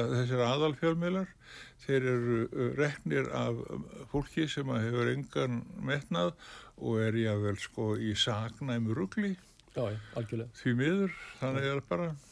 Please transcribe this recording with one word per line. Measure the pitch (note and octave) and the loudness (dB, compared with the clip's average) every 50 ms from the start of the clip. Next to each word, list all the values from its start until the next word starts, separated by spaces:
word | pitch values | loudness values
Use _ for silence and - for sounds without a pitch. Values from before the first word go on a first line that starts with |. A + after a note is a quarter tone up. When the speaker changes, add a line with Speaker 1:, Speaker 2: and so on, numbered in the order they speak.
| A#2 | 4
Speaker 1:
þessir | A#2+ C3 B2 B2+ B2 B2+ B2 A#2+ | 4 2 2 2 2 4 4 4
aðalfjölmiðlar, | A#2+ C3 D3 D#3 D#3 C#3+ - - E3 E3 E3+ E3+ F3 F#3 F#3+ F#3+ - - - - - - - - - - - | 4 4 4 2 2 2 2 2 2 2 2 2 0 0 0 -2 -4 -6 -14 -20 -20 -18 -18 -18 -20 -20 -10
þeir | - - C#3 C3 B2+ B2+ | -2 0 2 2 4 4
eru, | B2+ A#2+ A#2+ A#2+ A#2+ A2+ A#2 | 2 2 2 2 2 2 2
eh, | B2 - - B2 A#2+ C3 | 0 0 0 -2 0 2
reknir | C3+ D3 D3 C#3+ - - D#3+ D3 C#3 C3 A#2+ | 2 0 0 0 -2 -4 0 0 0 0 0
af | C3+ B2+ A#2+ A#2+ A#2 A#2 - - - - - - - - C#3 | -2 -2 0 0 -2 -2 -4 -6 -8 -8 -8 -10 -12 -14 -10
fólki | - - D3 C#3 - - E3 D#3+ D3 | -4 -2 -2 -2 -2 -2 -2 -2 -2
sem | - C#3+ C#3 C3+ B2+ | -2 -4 -4 -2 0
að | A2+ A2 | 0 0
hefur | A#2 A#2+ B2 A#2+ A#2+ B2+ | 0 0 2 2 2 0
engan | C#3+ C3+ - - C#3+ C3+ B2+ A#2+ A#2 - - - | 0 -4 -4 -2 0 0 0 0 -2 -4 -6 -8
metnað | - C#3 C3+ C#3 C#3+ C#3 - E3+ E3+ F3 F3 E3+ - - - - - - - - | -6 -4 -2 -2 -2 -2 -2 0 0 0 0 0 -4 -10 -18 -18 -18 -18 -20 -14
og | - C3+ A#2+ A2+ A2 | -6 -2 0 2 2
er | A2 A2 G#2+ | 2 2 2
jafnvel, | A2+ A2+ A2 G#2 G#2 G#2 G#2 G#2 - | 2 2 2 2 2 2 0 0 -2
sko, | - - - - A2+ G#2+ G#2+ | -4 -8 -4 -2 0 0 0
í | G#2+ A2 A2 G#2 | 0 0 0 2
saknæmu | - - B2 A2 G#2 A2+ A2+ A2 - C#3+ C3 A#2+ A#2 A2+ A2 A2 | 2 2 2 2 0 -2 -4 -6 -6 -4 -2 0 2 2 2 2
rugli. | D3+ F#3+ F#3 - A3 G#3 G3 F#3 - - - - - - | 0 0 -2 0 0 0 0 0 -4 -6 -14 -20 -20 -20
Speaker 2:
Já, | - - - B2 | -10 -4 -2 -2
já, | G2+ G#2 A2 G#2+ - - | -2 -2 -4 -6 -6 -6
algjörlega. | A#2+ A#2 - - A2+ A2+ A#2 - | -6 -4 -2 -2 -4 -4 -6 -8
Speaker 1:
Því | - - C3 A#2+ | -4 0 2 2
miður, | A#2+ C3+ D#3 F#3 G3 G3 F3+ - - - - - | 4 4 4 4 4 2 0 -2 -6 -14 -16 -10
þannig | - C3+ C3 C3 C3+ C#3 C#3 | -6 -4 -2 0 0 0 0
Speaker 2:
Já. | C#3 | 0
Speaker 1:
er | C#3 - | -2 -2
bara. | - F3 F3 F3 E3 D3+ C#3 - - | -2 -2 -2 -2 -2 -4 -6 -10 -16